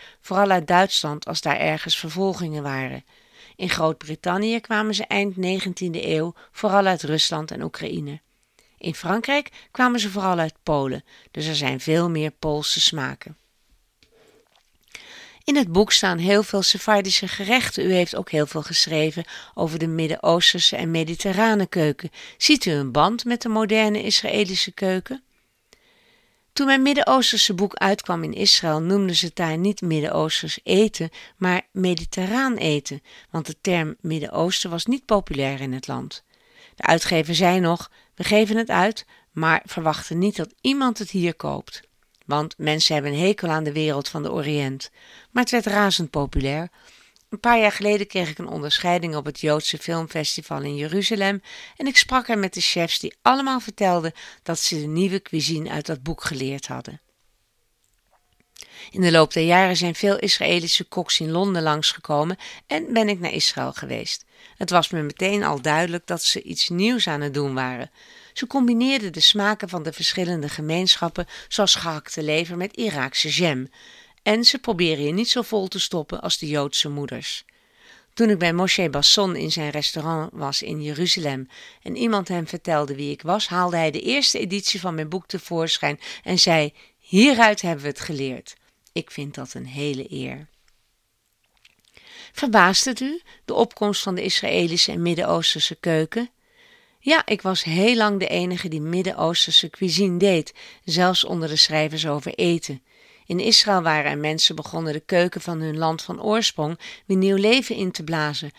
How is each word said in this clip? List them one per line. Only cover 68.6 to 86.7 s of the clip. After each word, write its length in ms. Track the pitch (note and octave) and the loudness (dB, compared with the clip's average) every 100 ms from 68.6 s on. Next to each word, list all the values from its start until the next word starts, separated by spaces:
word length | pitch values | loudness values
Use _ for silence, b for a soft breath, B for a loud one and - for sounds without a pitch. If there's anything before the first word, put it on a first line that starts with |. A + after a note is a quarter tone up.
| A#3+ A#3 C4 C#4 G3 | 4 4 2 0 -2
de 80 | D#3 | 2
smaken 480 | - G#3 G3+ G#3 F3+ | 4 4 2 0 -4
van 140 | F3 | -6
de 100 | D#3+ | -6
verschillende 560 | - - - F3 E3+ C#3+ | -4 -2 -2 -2 -2 -4
gemeenschappen, 800 | - D3+ E3+ F#3 - E3+ - E3+ B B | -6 -2 0 2 2 0 -4 -10 B B
zoals 260 | - F#3+ | 0 2
gehakte 480 | - E3+ D3+ - - | 2 -2 -6 -8 -6
lever 340 | D3+ D#3 E3+ F3 | -2 0 -2 -6
met 200 | G3 - | -6 -4
Iraakse 520 | A3 D3 C3 - D#3 | -4 -2 -4 -2 -2
jam. 400 | D3+ F3 B2+ C3 B B B B B | 2 2 0 -6 B B B B B
En 220 | G#3 A3 | 0 2
ze 140 | A#3 C4+ | 2 2
proberen 460 | - F3 E3+ D3 | -2 0 2 2
je 80 | D3 | 0
niet 180 | F3+ A#3+ | 0 0
zo 120 | B3 | -2
vol 260 | - G#3+ F#3+ | -2 -2 -2
te 120 | F#3+ | -4
stoppen 400 | - F3 D3 - | -4 -4 -6 -6
als 180 | - - | -4 -4
de 80 | D3+ | -2
Joodse 420 | D3 C#3+ - D3+ | -2 0 -2 -2
moeders. 560 | C#3+ C#3+ B2 - - - b b b b b b | -4 -6 -8 -8 -10 -14 b b b b b b
Toen 160 | - A3+ | 2 4
ik 80 | F#3+ | 4
bij 140 | E3+ | 2
Moshe 380 | E3+ F#3 - E3 | 2 2 2 0
Basson 460 | C#3+ - - F#3+ E3+ | 2 4 4 2 0
in 160 | D#3 | -4
zijn 180 | E3+ D3 | -4 -4
restaurant 600 | D3+ - E3 D#3 D#3+ D#3+ | -4 -4 -4 -4 -4 -6
was 300 | - C#3 - | -8 -6 -4
in 200 | - D#3 | -6 -6
Jeruzalem 640 | D3+ D3 F3 F#3 D3 C3 C3 B B B | -6 -2 0 0 -2 -4 -8 B B B
en 140 | - - | -10 -2
iemand 320 | A#3 G#3 F3+ | 0 0 -2
hem 180 | F3 D#3+ | -4 -4
vertelde 480 | E3+ - D3+ C#3+ | -6 -2 0 0
wie 160 | C#3 C#3+ | -4 -6
ik 120 | C#3+ | -2
was, 260 | D#3 G#3 - | 0 0 0
haalde 280 | F3+ F3+ E3+ | 0 0 2
hij 140 | D#3+ | 0
de 100 | C3+ | 0
eerste 380 | - C#4 C4 - | 0 2 2 2
editie 420 | G3 G3 - F#3+ | -2 -2 -2 -4
van 140 | F3+ | -4
mijn 140 | D#3+ D#3 | -4 -4
boek 180 | F3+ - | -6 -6
tevoorschijn 720 | F#3 - E3+ D#3+ - D3 D3 B B | -10 -6 -2 -2 0 -2 -4 B B
en 160 | - F3+ | -2 2
zei: 340 | F#3 D#3+ D3 | 4 4 2